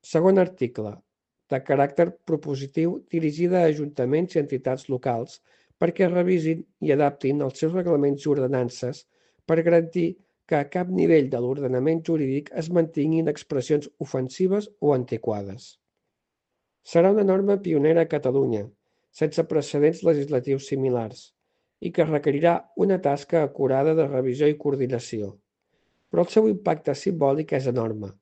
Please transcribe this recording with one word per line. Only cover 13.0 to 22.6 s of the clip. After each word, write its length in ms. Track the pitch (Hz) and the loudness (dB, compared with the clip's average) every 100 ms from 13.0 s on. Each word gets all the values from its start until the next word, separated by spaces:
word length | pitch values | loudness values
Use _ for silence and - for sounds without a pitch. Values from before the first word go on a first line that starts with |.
| 147 160 160 | 0 2 0
expressions 580 | 147 - 143 123 147 147 _ 151 | -4 -4 -6 0 -2 -2 _ -8
ofensives 640 | 135 127 - 185 202 208 _ | -6 -6 -2 0 0 -4 _
o 140 | 147 | 0
antiquades. 760 | 131 120 113 - 104 98 110 - _ _ _ _ _ _ _ _ _ _ _ - | 0 -2 -6 -4 -6 -8 -14 -18 _ _ _ _ _ _ _ _ _ _ _ -2
Serà 240 | 170 185 | 2 4
una 120 | 208 | 4
norma 320 | 196 190 196 202 | 2 2 0 -2
pionera 440 | 185 156 151 170 | 0 0 4 2
a 60 | 160 | 2
Catalunya, 560 | 147 131 135 131 110 101 _ _ _ _ - | 0 0 0 0 -2 -6 _ _ _ _ -4
sense 280 | 156 165 165 | -2 -2 -2
precedents 540 | 156 143 143 147 170 | -2 -2 2 2 2
legislatius 640 | 165 147 143 135 131 135 139 | 0 0 0 -4 -2 -4 -4
similars, 640 | 135 131 123 110 - - _ _ _ _ _ | -2 0 -2 -4 -10 -20 _ _ _ _ _
i 100 | 175 | -6
que 120 | 175 | -2
requerirà 540 | 160 151 147 143 170 170 | 0 2 0 2 2 0